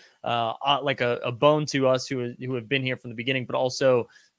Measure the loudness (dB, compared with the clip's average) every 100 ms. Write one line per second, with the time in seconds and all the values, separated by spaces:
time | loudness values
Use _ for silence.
0 | -20 _ -4 -2 -2 -2 0 0 0 0
1 | 0 0 -4 2 4 4 2 2 4 2
2 | 0 -6 -6 -6 -6 -6 -2 -2 -2 -6
3 | -8 -10 -4 -4 -2 -2 -2 2 4 4
4 | 2 -8 _